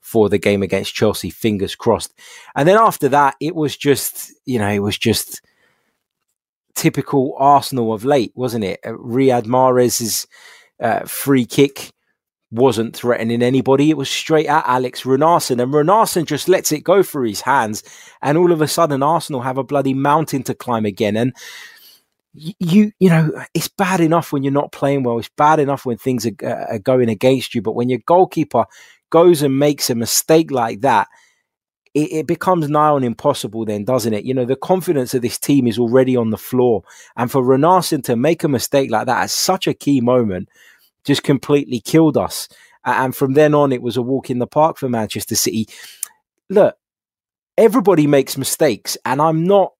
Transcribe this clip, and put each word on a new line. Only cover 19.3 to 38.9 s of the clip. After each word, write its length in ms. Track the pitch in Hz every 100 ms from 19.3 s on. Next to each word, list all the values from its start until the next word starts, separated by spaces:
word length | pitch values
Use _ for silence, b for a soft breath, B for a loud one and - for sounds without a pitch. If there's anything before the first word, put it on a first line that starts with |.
| 135
have 180 | 127 127
a 40 |
bloody 300 | 120 139 135
mountain 480 | 135 143 151 147 139
to 120 | 123 117
climb 300 | - 117 107
again. 320 | 95 107 107
And 160 | 127 - B B B B B B B _ _
y-, 200 | 143 156 -
you, 320 | 175 196 214 _
you 100 | 185
know, 340 | 165 156 - -
it's 140 | 165 -
bad 320 | - 185 185
enough 320 | 160 165 -
when 120 | 147
you're 100 | 139
not 180 | 139 147
playing 320 | - 143 139
well. 160 | 123 117
It's 80 | 107
bad 320 | - 147 156
enough 260 | 139 135 127
when 120 | 113
things 280 | 135 127 110
are, 100 | 98
uh, 340 | 123 113 - 110
are 40 |
going 300 | 113 131 117
against 440 | 104 131 131 -
you. 80 | 120
But 140 | 104 117
when 140 | 123
your 100 | 123 -
goalkeeper 600 | 175 185 - 151 123 107 b b b _
goes 320 | 160 180 160
and 180 | 143 135
makes 300 | 147 139 -
a 60 | 120
mistake 540 | 113 - - 165 160
like 300 | 131 117 107
that, 280 | 131 110 - b b b b _ _ _ _
it, 180 | 143 151
it 140 | 156 143
becomes 420 | 170 - 180 147
nigh 200 | 151 151
on 140 | 147
impossible 640 | 123 113 143 135 117 113 110
then, 180 | 104
doesn't 300 | 104 127 113
it? 100 | 107
You 100 | 120
know, 120 | 131 120
the 100 | 131
confidence 580 | - 185 180 147 123
of 80 | 127
this 160 | 117 -
team 300 | - 143 120
is 100 | 110
already 380 | 120 127 131 123
on 140 | 113
the 80 | 107
floor. 460 | - 127 123 104 B B B -
And 120 | 120
for 140 | 139
Runarsson 600 | 127 131 156 185 - 156 -
to 100 | 117
make 300 | 143 170 165
a 20 |
mistake 420 | 127 - 139
like 180 | 135